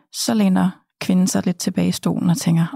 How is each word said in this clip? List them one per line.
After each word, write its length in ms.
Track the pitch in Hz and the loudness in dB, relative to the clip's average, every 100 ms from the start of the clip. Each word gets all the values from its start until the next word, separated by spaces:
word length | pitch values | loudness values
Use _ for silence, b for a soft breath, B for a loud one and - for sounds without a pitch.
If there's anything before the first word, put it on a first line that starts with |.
| b - | b -8
så 180 | - | -2
læner 360 | 233 196 185 185 - _ _ | 0 2 2 0 -2 _ _
kvinden 260 | - 185 185 | 0 2 2
sig 180 | 196 190 | 0 -2
lidt 120 | 180 | -2
tilbage 300 | - 190 180 | -4 -2 -2
i 40 | |
stolen 380 | 180 - 170 180 | -2 -2 -2 0
og 80 | 165 | 0
tænker, 280 | - 165 165 | 2 0 0